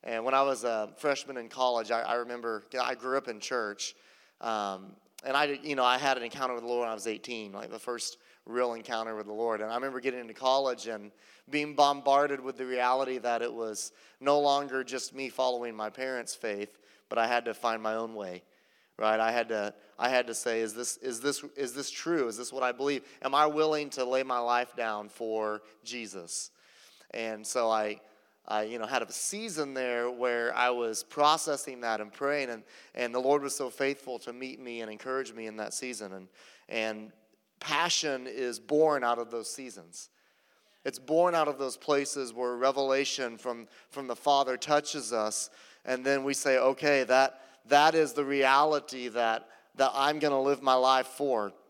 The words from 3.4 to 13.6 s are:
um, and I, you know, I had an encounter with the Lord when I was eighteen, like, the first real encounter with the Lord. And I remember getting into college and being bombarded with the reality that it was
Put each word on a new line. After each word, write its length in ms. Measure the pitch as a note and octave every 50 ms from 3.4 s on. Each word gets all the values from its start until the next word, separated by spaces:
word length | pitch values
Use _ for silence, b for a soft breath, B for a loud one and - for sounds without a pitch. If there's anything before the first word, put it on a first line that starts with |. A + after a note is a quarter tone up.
| G2+ - C3 B2 A2+ G#2 G2+ - - - - b b b b b b b b b
um, 560 | - A2+ A2+ G#2+ G#2 G2 F#2+ F#2+ F#2+ G2 - _ _ _ _ - -
and 140 | C3 C3+ C#3
I, 200 | D3+ D3 C#3+ C3+ C3+
you 140 | D3+ C#3+ C3+
know, 80 | B2+
I 120 | B2 B2 B2+
had 200 | C#3+ C#3 C3 B2+
an 60 | A#2+
encounter 300 | A#2 - C#3+ C3+ B2+ B2
with 100 | A#2 A#2
the 60 | A#2+
Lord 120 | B2 A#2+
when 80 | A#2+ A2+
I 40 | A2+
was 140 | G#2+ G#2 A2+
eighteen, 460 | A2 G#2+ - - B2 A2+ G#2+ G2+ G2
like, 180 | G2+ A2+ -
the 80 | - A2
first 380 | - - A#2+ A#2+ - - - b b b b b b
real 280 | - A2+ B2 B2+ B2 A#2
encounter 420 | A2+ A2 - A#2+ A2+ A2+ A2+ A2
with 120 | G#2+ G#2+ G#2
the 60 | G#2+
Lord. 280 | G#2+ A#2 A#2 A2+ G#2
And 100 | G#2+ A2
I 40 | A2+
remember 260 | B2 C3 C3+ C3 B2+
getting 180 | A#2+ C3+ B2 B2+
into 140 | A#2+ A2+ G#2+
college 540 | - C3 C3 C3 C3+ C#3 C3+ B2 A#2 G#2 A2+
and 240 | A2+ G#2+ G#2 G#2 _ b b b b b b b
being 240 | C3+ D3 D3 D3+ D3
bombarded 680 | C#3 D3 C#3+ C#3+ C#3 C3 C#3 C#3 C#3 C#3+ D3 C#3+ C3+
with 160 | B2+ C3 C3 C3
the 80 | C3
reality 520 | B2+ B2+ B2 B2 B2 B2+ C3 C3+ B2+ C3 B2+
that 220 | G#2+ B2 A#2 A#2
it 120 | A#2 A#2+ A#2
was 400 | A2+